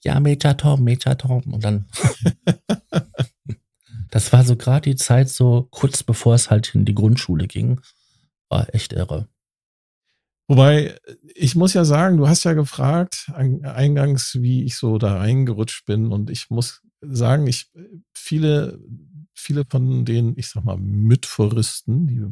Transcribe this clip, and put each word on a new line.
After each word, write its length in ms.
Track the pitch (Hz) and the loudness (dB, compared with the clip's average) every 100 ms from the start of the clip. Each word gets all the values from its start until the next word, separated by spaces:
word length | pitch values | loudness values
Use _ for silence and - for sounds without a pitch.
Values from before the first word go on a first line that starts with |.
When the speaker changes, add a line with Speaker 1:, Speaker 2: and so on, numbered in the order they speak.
Speaker 1:
„Ja, 160 | - 139 | -2 0
Major 380 | 147 143 147 139 | 2 2 0 2
Tom, 260 | 147 139 | 2 2
Major 340 | 120 127 135 131 | 2 0 0 -2
Tom.“ 360 | 131 127 - | -2 -4 -4
Und 100 | 110 | -4
dann, 220 | 107 104 101 | -2 -2 -4
<laughs> 1200 | - - - 113 - - - - 233 _ - - - 123 _ - - _ _ _ 113 - | -2 -2 0 -4 -2 -4 -4 -4 -6 _ -6 -6 -8 -8 _ -16 -16 _ _ _ -16 -4
das 200 | 110 - | -4 4
war 100 | 123 | 4
so 120 | 123 120 | 6 2
grad 300 | 127 139 143 | 0 0 0
die 100 | 131 | -4
Zeit, 340 | - 123 131 | 2 2 2
so 380 | - 123 120 123 | 2 2 2 -2
kurz 320 | - 135 - | -4 -4 -2
bevor 320 | - 110 117 120 | -4 0 4 2
es 140 | - | 4
halt 260 | 107 - 104 | 0 2 0
in 100 | 101 | 0
die 100 | 101 | 2
Grundschule 520 | 107 127 - 156 92 | 2 2 0 -2 -2
ging. 340 | 104 120 127 _ _ _ _ _ _ - | -2 -2 -2 _ _ _ _ _ _ -4
War 240 | - - | -2 0
echt 200 | 107 - | -4 -4
irre. 340 | - 92 78 104 _ _ _ _ _ _ _ _ _ _ _ - | -6 -4 -6 -8 _ _ _ _ _ _ _ _ _ _ _ 2
Speaker 2:
Wobei, 520 | 131 139 151 139 - - 117 151 | 6 6 6 0 -8 -20 -2 -2
ich 220 | - 139 165 | 0 0 2
muss 180 | 185 | 2
ja 120 | 190 156 | 4 4
sagen, 320 | 147 190 170 | 4 4 4
du 100 | 143 | 4
hast 160 | 170 | 4
ja 100 | 175 | 2
gefragt, 760 | 156 143 - 135 170 180 - - | 0 -2 -2 0 0 -2 -8 -12
ein-, 320 | 143 131 139 139 | -4 -2 -2 -6
eingangs, 720 | 120 143 143 143 135 - 127 | -2 0 2 0 -2 -2 -2
wie 220 | 123 127 | 0 0
ich 120 | 139 - | -2 -4
so 200 | 117 110 | -2 0
da 180 | 107 95 | 0 0
reingerutscht 680 | 104 131 127 107 110 - - | 0 0 0 -2 -6 -8 -6
bin. 260 | 107 113 | -2 -2
Und 180 | 104 107 | -4 -6
ich 200 | 127 - | -10 -6
muss 320 | 117 117 - _ _ | -4 -6 -8 _ _
sagen, 460 | 147 123 120 143 143 | -10 -4 0 0 0
ich, 240 | - - 165 202 180 _ | -4 -8 -20 -20 -20 _
viele, 680 | - - 156 156 147 127 - - 123 147 151 160 | -20 -6 -2 0 0 -2 -12 -20 -20 _ -20 -20
viele 320 | - - 143 139 | -20 -6 -4 -2
von 380 | 131 131 127 117 | -2 0 -2 -2
den, 280 | 117 117 120 | 0 -2 -4
ich 120 | - | -8
sag 140 | 107 | -6
mal, 140 | 107 92 | -6 -4
Mitforisten, 1300 | 98 104 110 120 - - 104 113 - - - 131 160 | -4 0 4 2 2 -2 0 0 -2 -6 -4 -2 0
die 140 | 120 101 | -2 -6